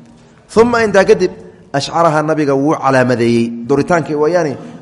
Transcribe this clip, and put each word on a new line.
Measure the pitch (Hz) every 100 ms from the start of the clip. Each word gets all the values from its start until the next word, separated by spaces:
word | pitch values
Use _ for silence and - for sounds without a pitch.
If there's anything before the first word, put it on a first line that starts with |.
| - - - - _
Uma | 202 240 233
intaa | 220 196
kadib, | 190 175 180 - - - -
ashcaraha, | 143 135 147 170 156
nabiga | 151 151 143
wuu | 139 143
calaamadeeyey, | 151 131 131 123 120 117 117 117 - 120
duritaankii | 139 143 175 151
weeyaane, | 147 151 175 156 117 - -